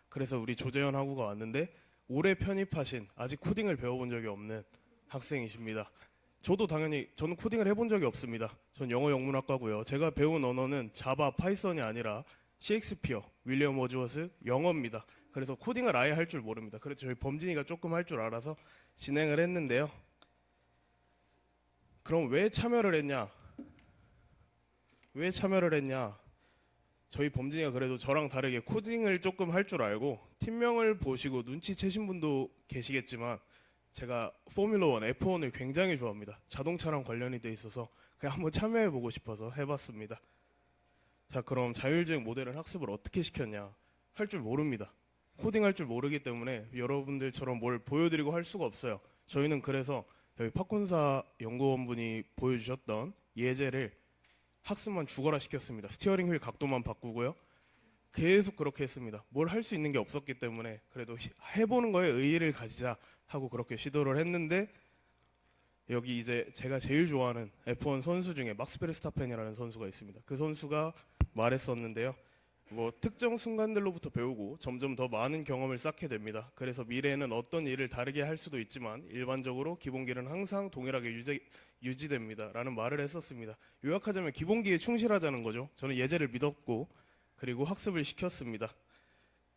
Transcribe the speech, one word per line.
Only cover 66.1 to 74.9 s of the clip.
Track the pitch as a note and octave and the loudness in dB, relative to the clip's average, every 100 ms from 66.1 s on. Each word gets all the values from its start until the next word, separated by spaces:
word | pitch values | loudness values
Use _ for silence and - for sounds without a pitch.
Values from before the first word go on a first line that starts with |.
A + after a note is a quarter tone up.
| A#2+ | -2
이제 | A#2 A#2+ - | 0 0 -2
제가 | - C3 C3+ | -6 -4 -2
제일 | C3 C#3+ F3 | 2 4 4
좋아하는 | C#3+ B2 A#2 G#2+ - - | 4 2 0 -6 -6 -4
에프원 | B2 D3 C3+ | -2 0 0
선수 | C#3 F3+ F#3 | 2 0 0
중에 | D3+ A#2+ | -2 -4
막스 | G#2 B2+ - | -4 -6 -4
페르스타펜이라는 | E3+ D#3+ D#3 - C3 A#2 A2 | -4 -4 -6 -4 -2 -4 -6
선수가 | G#2+ A#2+ A2+ G2+ | -6 -8 -8 -10
있습니다. | - G#2 G#2 | -10 -14 -16
그 | - C#3 | -8 -2
선수가 | D#3 D3+ C#3+ D3+ D#3+ - - - - | -2 -4 -2 0 0 -4 -6 0 0
말했었는데요. | A2 A#2 C3 C3 A#2+ A#2 A2 B2 C3 _ _ _ _ - | 4 4 4 0 -4 -4 -4 -4 -4 _ _ _ _ -10
뭐, | A2 A2+ - | -4 -4 -2
특정 | A3+ - A#3+ A#3 | -4 0 0 0
순간들로부터 | A#3 A3 A3 G#3+ G3 E3+ D3+ | -2 0 0 2 0 -2 -4
배우고 | - B2 A#2 G2+ D#3 | -2 0 -2 -6 -6
점점 | C3+ B2 C3+ | -6 -4 -2